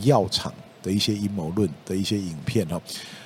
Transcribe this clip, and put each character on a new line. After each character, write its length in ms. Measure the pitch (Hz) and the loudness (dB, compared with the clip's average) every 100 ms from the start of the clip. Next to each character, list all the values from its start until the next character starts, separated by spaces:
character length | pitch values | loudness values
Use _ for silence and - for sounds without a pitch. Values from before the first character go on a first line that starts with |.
药 220 | 113 127 90 | 6 6 4
厂 240 | - - - - - | 0 -4 -10 -16 -8
的 80 | 92 | 0
一 80 | 101 | 2
些 160 | 117 | 2
阴 160 | 104 101 | 2 0
谋 200 | 101 78 | 0 -2
论 200 | 95 95 71 | 0 0 -2
的 100 | - | -4
一 80 | 95 | -2
些 160 | 95 101 | 0 -2
影 180 | 92 78 | -2 -6
片 220 | - 113 82 | -2 0 0
哈。 160 | 85 - - - - | -4 -6 -12 -12 -16